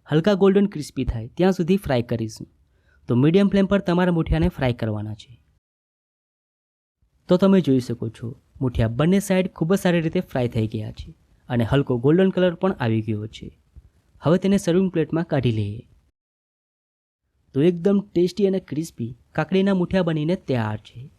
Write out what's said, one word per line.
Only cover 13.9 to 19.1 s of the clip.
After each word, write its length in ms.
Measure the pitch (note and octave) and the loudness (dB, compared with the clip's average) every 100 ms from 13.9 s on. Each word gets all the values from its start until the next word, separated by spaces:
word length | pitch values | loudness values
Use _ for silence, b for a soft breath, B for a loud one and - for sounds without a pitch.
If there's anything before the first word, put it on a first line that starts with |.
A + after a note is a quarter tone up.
| _ _ _ | _ _ _
હવે 160 | C#3+ F3 | 0 2
તેને 200 | F#3+ G3 | 2 0
સર્વિંગ 340 | - F3 F#3+ | 2 0 2
પ્લેટમાં 320 | E3+ D3 E3 | 0 -2 -2
કાઢી 280 | E3 D3 A#2+ | -2 0 0
લઈએ. 360 | A2 G2+ A2+ - _ _ _ _ _ _ _ _ _ _ _ _ _ _ _ _ | 0 -4 -8 -16 _ _ _ _ _ _ _ _ _ _ _ _ _ _ _ _
તો 80 | C3+ | 0
એકદમ 400 | E3 F3 F#3+ G3+ | 0 2 2 0
ટેસ્ટી 460 | G3+ E3+ F3+ - G3 | 0 0 0 0 -2
અને 120 | F#3+ | -2
ક્રિસ્પી 600 | - C#3 E3+ - A#2+ | -4 -8 -8 -8 -10